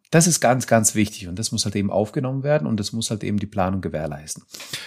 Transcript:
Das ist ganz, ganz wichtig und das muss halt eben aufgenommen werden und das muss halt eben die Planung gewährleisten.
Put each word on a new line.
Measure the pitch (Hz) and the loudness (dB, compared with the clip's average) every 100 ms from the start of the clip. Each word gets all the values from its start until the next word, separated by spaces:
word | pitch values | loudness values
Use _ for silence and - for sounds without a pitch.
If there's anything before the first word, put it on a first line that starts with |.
| _ | _
Das | 160 175 | 4 6
ist | - | 4
ganz, | 117 127 - | 4 2 4
ganz | 117 104 | 4 4
wichtig | 107 104 - 92 | 2 0 -2 -10
und | 90 | -6
das | 110 | -4
muss | 110 | -2
halt | 104 | -2
eben | 101 98 | -2 0
aufgenommen | 90 110 - 127 135 | 0 0 -2 -4 -4
werden | 139 151 147 | 0 0 0
und | 110 | -2
das | 104 | -2
muss | 113 113 | -4 -4
halt | 110 | -4
eben | 95 104 | -2 -2
die | 101 | -2
Planung | 104 92 95 | -2 0 0
gewährleisten. | 87 78 80 73 78 - _ - - - | -4 -4 -6 -8 -12 -14 _ -18 -14 -12